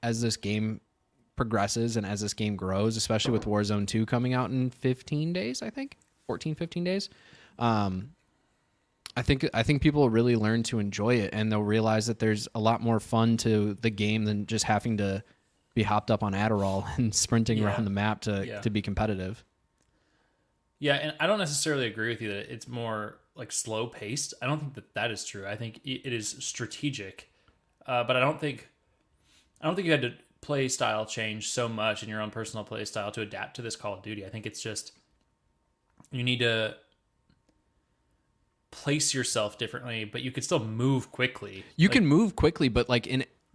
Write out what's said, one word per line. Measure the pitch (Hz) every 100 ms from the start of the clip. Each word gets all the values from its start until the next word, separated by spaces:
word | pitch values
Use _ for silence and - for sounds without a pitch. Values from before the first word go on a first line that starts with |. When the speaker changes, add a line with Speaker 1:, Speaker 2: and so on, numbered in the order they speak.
Speaker 1:
as | 120 113
this | 117 110
game | 101 107 110 107 - _ _ _ _ -
progresses | 120 110 101 120 117 113
and | 98
as | 104
this | 104
game | - 107 101
grows, | 92 95 110 113
especially | - 110 120
with | 113 107
Warzone | 104 104 104 101
two | 110 110
coming | 123 123
out | 127 117
in | 131 127
fifteen | - 131 127 - 147 160
days, | 180 214 262
I | 226
think, | 269 277 - _ _ -
fourteen, | - 160
fifteen | 151 170 175
days. | 175 190 - - - - - -
Um, | 117 110 98 92 113 - _ _ _ _ _ _ _ _ - -
I |
think, | 120 135 160
I | 113
think | 117 147
people | 156 147
will | 135
really | 113 120 117
learn | 107 113
to | 113 117
enjoy | 101 98 104 123
it, | 98
and | 107 110
they'll | 107
realize | 104 107 110 110 110
that | 113
there's | 110 107 110
a | 117
lot | 110 113
more | 117 113
fun | - 113 113 113
to | 117 107 104 98
the | 113
game | 101 104 110 107
than | 104 101
just | 113 -
having | 104 117 107
to | 101 98 - _ _ _ _
be | -
hopped | 101 107 -
up | 107
on | 104
Adderall | 98 107 107 98 95 95
<laughs> | -
and | 120 104
sprinting | - 117 113 110
Speaker 2:
Yeah. | 104
Speaker 1:
around | 98 104
the |
map | 98 107 107
to, | - 101 95
Speaker 2:
Yeah. | 104
Speaker 1:
to | 110
be | 104
competitive. | 101 98 110 98 92 110 - _ _ _ _ _ _ _ _ _ _ _ _ _
Speaker 2:
Yeah, | 143 139
and | 151 -
I | 165
don't | 214
necessarily | 170 143 160 143 120
agree | 104 113
with | 113
you | 113
that | 101 -
it's | 120 -
more, | 123 117 110 107 - _ -
like, | 110
slow | - - 110 120
paced. | - 107 143 - -
I | 127
don't | 156
think | 147 104
that | -
that | - 117
is | 104 -
true. | 101 98
I | 104
think | 117 110 -
i-, | 127 135
it |
is | 120 104 -
strategic, | - - 117 - 147 120 95 - - _ _ _ _ _ -
uh, | 123 117
but | 127
I |
don't | 131 156
think, | 151 127 - _ _ _ _ _ _ _ _ _
I | 156
don't | 180
think | 175
you |
had | 147
to | 123 - _ _
play | - 147 131
style | - 117 107 110
change | - 107 107 104
so | - 117
much | 113 110 104
in | 107
your | 107
own | 107
personal | 113 107 110
play | 101 110 107
style | 110 101
to | 104
adapt | 104 98 - -
to |
this | 117 -
Call | 104 98
of |
Duty. | 101 107 95
I |
think | 110 107
it's | -
just | 113 104 - - _ _ _ _ _ _ _ _ _ _ _
you | 131
need | 123 123
to | 120 113 110 - _ _ _ _ _ _ _ _ _ _ _ _ _ _ _ _ _ _ _
place | - - 151 147
yourself | 135 120 117 104 -
differently, | 113 120 127 113 107
but | 123
you | 127
could | 127
still | - 165
move | 110 110 127 135 -
quickly. | - 127 - 104 98 - -
Speaker 1:
You | 170
Speaker 2:
Like |
Speaker 1:
can | 262 165
move | 151 220 -
quickly, | 151 165 139
but, | 113 120
like, | 123 -
in | 131 - _ _